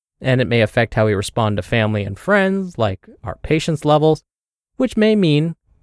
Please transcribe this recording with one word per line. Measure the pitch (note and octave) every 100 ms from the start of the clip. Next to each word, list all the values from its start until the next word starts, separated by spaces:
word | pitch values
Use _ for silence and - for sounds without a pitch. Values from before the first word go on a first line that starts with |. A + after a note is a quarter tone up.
| _ -
and | C3 B2+
it | G#2+
may | A#2+
affect | G#2+ B2 A#2
how | A#2 A2
we |
respond | G2 - - G#2+ G2+
to |
family | - A#2 G#2+ G#2+
and | G2+ G2
friends, | - G3+ F#3+ G3 F#3 C#3+
like | A2 F#2+ - - -
our | -
patience | - D#3 - D3+
levels, | D3 D3 D#3 D3+ _ _ _ _ _ -
which | B3+ A3
may | G#3+ G#3+
mean | E3+ D3 E3 - _ _